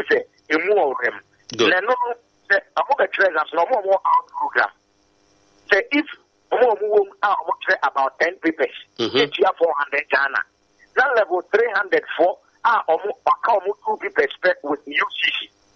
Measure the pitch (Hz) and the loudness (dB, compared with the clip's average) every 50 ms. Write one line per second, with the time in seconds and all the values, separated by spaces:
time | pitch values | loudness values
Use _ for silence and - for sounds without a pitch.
0 | - - 147 117 - - _ _ _ - 151 160 175 196 208 190 156 135 127 127 | 2 2 0 0 0 -4 _ _ _ -2 -2 0 2 2 2 2 2 0 0 -2
1 | 123 110 104 98 - _ _ _ _ - - 127 113 101 180 185 196 240 254 254 | -4 -4 -4 -6 -12 _ _ _ _ -8 -2 0 0 2 2 0 0 0 -2 -2
2 | 240 240 233 - _ _ _ _ _ - 202 190 - _ _ 160 165 - 277 - | -2 -4 -6 -8 _ _ _ _ _ -2 -2 -2 -2 _ _ -4 -2 0 0 0
3 | 196 - - - 196 185 156 156 151 - 151 165 - 226 254 214 190 190 196 185 | 0 0 0 0 0 2 0 -2 -4 -2 -2 -2 0 0 0 0 0 0 0 0
4 | - - - 1017 - - - - 147 - - 120 110 98 - _ _ _ _ _ | 2 2 2 2 0 -2 -6 -8 -6 -2 -2 -2 -2 -2 -4 _ _ _ _ _
5 | _ _ _ _ _ _ _ _ _ _ _ _ _ - 208 196 240 - 285 294 | _ _ _ _ _ _ _ _ _ _ _ _ _ 0 2 2 2 0 -2 -4
6 | 302 - - - _ _ _ _ _ - - 214 254 240 208 - 214 208 208 208 | -4 -4 -10 -20 _ _ _ _ _ -4 0 2 2 2 2 0 0 2 2 2
7 | 196 196 - _ 208 208 185 - 160 175 190 - - - 190 - 147 139 - 139 | 2 0 -4 _ -2 -2 0 -2 -2 -4 -6 -4 -2 -2 -2 0 -2 -2 -2 -2
8 | 135 131 - - 156 170 190 - 160 165 156 - 131 - - - - _ _ - | -2 -2 -2 -2 -2 -2 -2 -2 -4 -4 -2 -2 -4 -4 -4 -10 -20 _ _ -6
9 | 117 101 120 139 147 - - 349 190 190 - - 165 165 147 143 147 - 143 143 | -4 -2 0 0 0 0 0 0 0 0 2 0 0 0 0 -2 -4 -2 -4 -4
10 | 151 - 139 135 139 135 127 101 - - _ _ _ _ _ _ _ _ - 233 | -2 0 0 0 0 0 -2 -4 -6 -6 _ _ _ _ _ _ _ _ -2 0
11 | 262 285 247 220 202 - 359 180 - _ 202 220 233 233 196 196 202 180 165 151 | 0 2 2 2 2 2 0 -4 0 _ 0 2 2 2 0 -2 0 0 0 0
12 | - - - - 165 185 185 - _ _ _ _ - 233 226 - - - 160 160 | 0 -2 0 2 2 2 2 -2 _ _ _ _ 0 2 2 2 2 0 0 0
13 | 185 208 - - - - - - - 226 233 190 180 - 415 - - 220 427 - | -2 -4 -8 -2 0 0 0 2 2 0 0 2 0 -2 -6 -4 -4 -6 -4 -4
14 | - 403 - - 196 - - - - 180 - - - 143 147 143 _ 143 147 - | -6 -2 0 0 0 0 -2 -2 0 0 0 0 -4 -6 -6 -6 _ -6 -4 -4
15 | - - - - - - - - - - _ _ _ _ _ | -4 -4 -4 -4 -2 -2 -2 -4 -6 -10 _ _ _ _ _